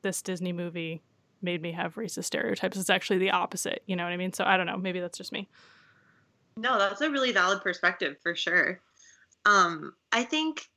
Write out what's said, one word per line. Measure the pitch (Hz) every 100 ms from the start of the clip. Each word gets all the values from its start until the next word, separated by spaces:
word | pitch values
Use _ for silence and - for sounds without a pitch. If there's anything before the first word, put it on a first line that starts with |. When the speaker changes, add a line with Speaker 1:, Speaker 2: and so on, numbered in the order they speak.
Speaker 1:
"This | 190 180
Disney | - 180 180
movie | 175 175 170 165 165 _ _ _ _
made | 180 175
me | 170
have | 170 170
racist | 165 214 -
stereotypes." | 180 - - - 185 190
It's | 185
actually | 190 - 185
the | 190
opposite, | 190 175 185 - - -
you | 180
know |
what | 175
I | 175
mean? | 185
So | -
I | 190 190
don't | 170
know, | 185
maybe | 185 180
that's | 175 -
just | 190
me. | - 196 _ - - _ _ _ _ _ _ _ -
Speaker 2:
No, | 240 233
that's | 196 202
a | 302
really | 277 254
valid | 196 180 196
perspective | 196 175 175 185 156 143
for | 170 170
sure. | - 175 147 185 _ _ - _ _ _
Um, | 208 202 175 160 147 _ _
I | 226
think | 247 311 311 302 -